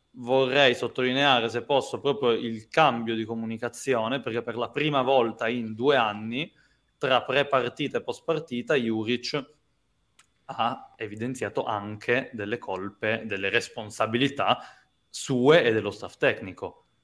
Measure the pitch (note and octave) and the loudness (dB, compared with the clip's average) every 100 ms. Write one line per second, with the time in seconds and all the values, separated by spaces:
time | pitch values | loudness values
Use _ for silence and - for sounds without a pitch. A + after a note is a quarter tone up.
0 | _ - A#2+ C3 C3 C3+ C3+ A#2+ A#2+ - | _ -10 0 2 4 6 6 4 0 -2
1 | B2+ C3 C#3+ B2 A2+ A#2 - C#3 B2 A2 | 0 2 4 4 2 -2 0 0 0 -2
2 | C3+ C#3 B2 A2 A#2 A2 - - D3+ A#2 | -2 0 2 2 0 -6 -4 2 4 2
3 | A2+ A2+ A2 A2+ A2+ A2+ A#2+ - C#3 A#2+ | -2 -4 -4 -6 -6 -6 -8 -6 -2 0
4 | A2 C3+ A#2 A#2 A#2 A2+ A2+ D3 D3+ C#3 | 0 -4 -4 -6 -6 -6 -6 -4 0 0
5 | B2+ C3+ A#2 G#2+ A2+ B2 A2 G#2+ C3+ C3+ | 4 4 2 0 -4 -4 -6 -2 2 4
6 | A2 G#2 A2 B2 D3 _ _ _ _ _ | 2 -2 -6 -6 -8 _ _ _ _ _
7 | C3+ B2 - C3+ C#3 C3+ A#2+ - C#3+ B2 | 0 2 2 0 2 0 0 -4 -4 -4
8 | - A#2 - D#3 - A#2+ A#2+ D3 A2+ A2 | -6 -6 -4 -4 -4 -6 0 0 2 -2
9 | A2 B2 - D3 C3 _ _ _ _ _ | -2 -4 -4 -6 -8 _ _ _ _ _
10 | _ _ _ _ - - A#2 C3 - - | _ _ _ _ -10 -2 -2 -2 -10 -12
11 | A2 G#2+ B2 C3 G2+ A2+ A#2 G#2+ G#2 G#2+ | -10 -6 -6 -4 -4 -4 -2 -2 -4 -6
12 | - B2 C3 A2+ G2+ G2 - F#2 G2 - | 0 0 -2 -6 -6 -6 -4 -6 -6 -6
13 | G#2+ A2+ A2 G2 G2 A2+ - - G#2+ - | -2 -2 -4 -4 0 0 -2 -8 -8 -4
14 | A2 A#2+ C#3 C#3 G2 B2+ - - _ _ | 0 2 0 0 0 0 -2 -20 _ _
15 | _ - - B2+ B2+ E3 A#2+ A2 G2+ - | _ -10 -2 2 6 6 6 2 0 -6
16 | F#2+ - C#3 G#2 F#2+ F#2 F2+ - _ _ | -10 0 0 0 -4 -10 -12 -12 _ _